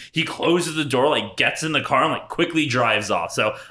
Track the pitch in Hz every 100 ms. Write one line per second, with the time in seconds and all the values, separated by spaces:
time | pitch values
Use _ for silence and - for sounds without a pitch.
0 | - 160 160 - 165 175 160 156 143 123
1 | 147 120 101 - 117 - 160 143 117 131
2 | 156 127 - - 170 160 143 123 113 107
3 | 104 90 82 - 107 - -